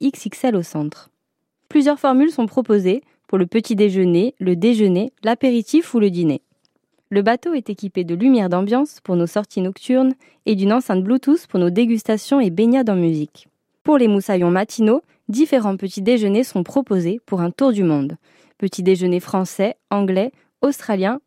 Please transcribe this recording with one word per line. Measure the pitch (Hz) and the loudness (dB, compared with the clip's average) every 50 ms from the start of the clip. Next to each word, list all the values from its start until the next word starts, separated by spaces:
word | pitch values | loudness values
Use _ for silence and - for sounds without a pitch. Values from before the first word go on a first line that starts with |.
X | - 277 - - - | -4 -4 -4 -6 -10
X | 202 - - - | -12 -8 -4 -2
L | 254 214 | 0 0
au | 180 165 | -2 -2
centre. | - - 151 147 151 - - - _ _ _ _ _ _ _ _ _ _ _ _ - | -4 -6 -6 -6 -6 -8 -14 -20 _ _ _ _ _ _ _ _ _ _ _ _ -2
Plusieurs | - 302 262 294 294 - | 0 2 2 2 0 0
formules | - 269 254 262 294 330 | 0 2 2 2 2 2
sont | 302 - 226 | 0 -2 -4
proposées | 202 - 262 226 - 208 208 180 180 208 277 - _ _ _ _ | -2 -2 -2 0 2 2 2 2 0 -2 -2 -6 _ _ _ _
pour | _ 202 | _ -2
le | 190 180 | -2 0
petit | 170 - 226 220 - 220 | 0 -2 -2 -2 -2 0
déjeuner, | 196 208 202 185 190 185 180 170 170 208 262 - - | 0 2 2 2 2 2 2 2 2 0 -2 -4 -4
le | 190 180 180 | -2 -2 0
déjeuner, | 165 202 240 240 214 214 190 175 180 220 262 - _ - | 2 2 2 2 4 2 2 2 0 -2 -4 -8 _ -4
l'apéritif | 220 240 - 269 262 240 233 208 - - 320 - - - | -4 -2 0 0 0 0 0 0 0 0 -2 0 0 0
ou | 233 | 0
le | 208 196 | 0 0
dîner. | 175 175 170 151 131 - _ _ _ _ _ _ _ _ _ _ _ _ _ - | 0 0 0 0 -2 -2 _ _ _ _ _ _ _ _ _ _ _ _ _ -4
Le | 202 202 | -2 0
bateau | 196 220 240 254 - 349 330 | 2 0 0 -2 -2 -4 -4
est | 262 - - | -4 -6 -8
équipé | 196 - 208 185 - 185 180 | -10 -10 -10 -8 -6 -6 -4
de | 165 170 | -4 -2
lumières | 175 233 269 262 226 190 180 | 0 2 2 4 2 2 0
d'ambiance | 175 180 202 202 240 262 302 - - _ | 0 -2 0 0 0 0 -2 -2 -6 _
pour | _ - 180 | _ -2 -2
nos | 175 170 | -2 -2
sorties | 170 - 208 208 - - 196 | -2 -2 -4 -6 -4 -6 -6
nocturnes | 185 190 190 - - - 254 262 262 262 262 - _ _ _ _ - | -4 -6 -6 -6 -4 0 0 2 2 0 -2 -4 _ _ _ _ -4
et | - 214 | -2 -2
d'une | 190 196 202 220 | 0 2 2 0
enceinte | 262 - - 190 185 185 | 0 0 -2 -2 -2 0
Bluetooth | 202 254 262 - 277 311 339 - | 0 -2 0 2 0 0 0 -2
pour | _ - | _ -2
nos | 185 175 180 | 0 0 2
dégustations | 175 220 247 226 233 214 - - 220 214 - - 277 277 | 2 2 2 2 0 -2 -2 -2 -4 -4 -2 0 0 0
et | 240 185 | 0 0
baignades | 165 190 226 233 247 269 247 220 | 0 0 2 2 2 2 0 0
en | 196 | 0
musique. | 180 170 165 160 151 151 - _ _ _ _ _ _ _ _ _ _ - | 0 0 0 0 -2 -4 -8 _ _ _ _ _ _ _ _ _ _ 0
Pour | 302 302 | 2 2
les | 269 240 214 | 4 4 4
moussaillons | 202 196 - - 196 180 175 175 | 2 0 0 0 0 0 2 2
matinaux, | 175 185 170 - - - 220 214 240 320 - _ _ _ _ - | 2 0 -2 -2 -2 0 2 2 2 0 -2 _ _ _ _ -4
différents | 208 262 311 - 277 247 214 202 190 | 0 0 2 2 2 0 0 0 -4
petits | 180 196 185 - 208 | -4 -6 -8 -8 -4
déjeuners | 190 226 254 226 214 196 202 226 262 | 0 2 2 2 2 2 2 0 0
sont | - - 185 165 | 0 -2 -4 -4
proposés | - - 277 254 - 202 185 165 170 208 240 - | -2 -2 -4 -2 0 -2 -2 0 -2 -4 -6 -6
pour | - 202 175 | -6 -4 -2
un | 170 175 | -2 -2
tour | - - 269 262 | -2 0 0 0
du | 220 202 185 | 2 2 2
monde. | 160 151 143 135 143 165 - _ _ _ _ _ _ _ | 2 0 0 -2 -4 -8 -12 _ _ _ _ _ _ _
Petit | - 202 190 - - 180 | -6 -6 -6 -4 -2 0
déjeuner | 190 190 175 185 180 175 180 | 0 0 2 0 -2 -2 -2
français, | - - - 190 185 - - - 190 220 - _ _ - | -4 -4 -4 -4 -4 -4 -4 -4 -4 -4 -4 _ _ -6
anglais, | 202 202 202 190 185 190 214 269 - _ _ _ _ _ | -4 -2 -2 0 0 -2 -2 -4 -6 _ _ _ _ _
australien, | 247 285 277 - - - 208 190 185 202 247 294 - | -2 -2 -2 -2 -4 -4 -2 -2 -2 -2 -4 -6 -8